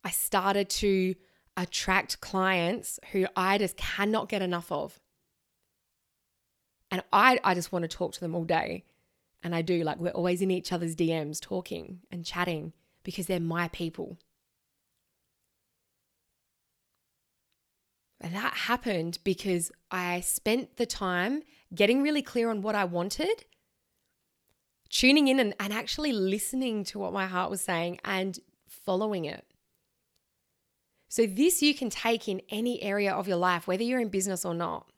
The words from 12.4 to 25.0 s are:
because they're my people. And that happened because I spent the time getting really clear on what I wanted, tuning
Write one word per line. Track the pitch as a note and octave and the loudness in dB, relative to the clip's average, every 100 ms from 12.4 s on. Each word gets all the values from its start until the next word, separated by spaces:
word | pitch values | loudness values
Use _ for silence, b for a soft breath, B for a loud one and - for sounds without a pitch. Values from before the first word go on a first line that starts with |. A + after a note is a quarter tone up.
| F3+ D#3+ D#3+ - _ _ | -2 -2 -6 -14 _ _
because | - - F3 | -10 -8 -2
they're | F3+ | 0
my | E3 E3 E3+ | 0 -2 -4
people. | - E3 D#3+ - E3+ _ _ _ _ _ _ _ _ _ _ _ _ _ _ _ _ _ _ _ _ _ _ _ _ _ _ _ _ _ _ _ _ _ _ _ _ _ _ _ _ | -4 -6 -6 -10 -10 _ _ _ _ _ _ _ _ _ _ _ _ _ _ _ _ _ _ _ _ _ _ _ _ _ _ _ _ _ _ _ _ _ _ _ _ _ _ _ _
And | E3 F#3 | -8 -4
that | A#3+ | -4
happened | - - B3+ A#3+ F#3 E3 E3+ | -4 -2 -2 0 -2 -2 -2
because | - F3+ G3+ F3+ E3+ - _ | -2 -2 0 0 -2 -10 _
I | F#3 F3+ F3 | -4 -2 -2
spent | F3 - - A#3 B3+ - | -2 -2 2 0 0 -4
the | A#3 | -4
time | - F#3+ F3+ F#3+ C#4+ - b b | -2 0 0 0 -2 -6 b b
getting | F3 G3+ C4 | 2 4 6
really | C#4+ D4+ | 4 0
clear | C#4 A#3+ A#3 | 0 0 0
on | G#3+ | 0
what | G3+ G#3+ | 0 0
I | F#3 | 0
wanted, | E3+ F3+ - E4 A4 - _ _ _ _ _ _ _ _ _ _ _ _ _ _ | 0 -2 -2 -2 -2 -4 _ _ _ _ _ _ _ _ _ _ _ _ _ _
tuning | - | 4